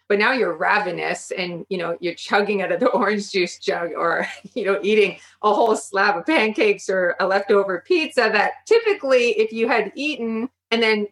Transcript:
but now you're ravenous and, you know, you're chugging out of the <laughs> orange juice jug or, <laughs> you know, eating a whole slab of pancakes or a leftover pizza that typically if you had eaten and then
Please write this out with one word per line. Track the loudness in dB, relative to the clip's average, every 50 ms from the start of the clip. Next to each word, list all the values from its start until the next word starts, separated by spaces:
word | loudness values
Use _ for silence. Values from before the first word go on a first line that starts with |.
| _ -2
but | 0 2
now | 2 2 2
you're | 2 0 -2 -2
ravenous | -2 0 0 2 0 0 -2 -4 -4 -4 -4 -6 -6 -6 -10 -8
and, | -6 -6 -6 -8 -10 -8 -8
you | -6
know, | -6 -4 -4 -6 -4
you're | -4 -6 -6
chugging | -6 -6 0 0 0 2 2 0 -2 0
out | -2 -2
of | 0
the | 0
<laughs> | 0
orange | 0 0 0 0 0 -2 -4 -4
juice | -2 -2 -2 -2 -4 -8
jug | -4 -4 -4 -2 -4 -6 -6
or, | -2 -2 -2 0 -2 -4 -6 -8 -14
<laughs> | -18 -10 -8
you | -4 -2
know, | 0 -2 0 2
eating | 2 4 4 4 2 0 -8 -18 -20 _ -2 0
a | 2 2
whole | 4 4 2 2
slab | 0 -2 -4 -2 0 2 2 0
of | 0 0
pancakes | 0 2 2 2 0 0 0 2 2 0 0 -2 -2
or | 0 0 0 0 0 0
a | 0
leftover | 0 0 0 2 2 2 2 2 0 -2 -6 -2
pizza | 0 0 0 0 0 0 0 0 2 2
that | 2 0 0 -2 -6 0
typically | 2 2 4 4 2 -2 -2 0 2 4 4 4 2 2 2
if | 0 0 0
you | -2 0 2
had | 2 0 0 -2 -4
eaten | -6 -6 -6 -4 -6 -6 -6 -4 -4 -6 -8 _ _ _ -4
and | 0 0
then | 2 2 2 0 0 -4